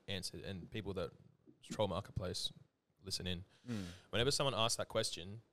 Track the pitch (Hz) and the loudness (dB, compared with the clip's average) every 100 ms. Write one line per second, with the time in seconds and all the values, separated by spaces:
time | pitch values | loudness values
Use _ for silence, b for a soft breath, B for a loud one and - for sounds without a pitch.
0 | - 98 90 92 - 95 78 110 98 92 | -6 -4 -4 -6 -8 -8 -6 -6 -4 -2
1 | 85 - - _ - - - - 101 95 | -4 -6 -20 _ -20 -20 -10 2 2 2
2 | - - 92 - - - - _ _ _ | -2 -4 -2 0 -2 -4 -20 _ _ _
3 | 98 - 90 90 98 B 123 113 90 92 | -6 -2 0 -2 -6 B -6 -4 -4 -10
4 | B 104 123 143 143 107 113 - 101 113 | B 4 4 4 4 4 4 4 2 2
5 | 110 - 87 110 - | 0 -2 -8 -10 -14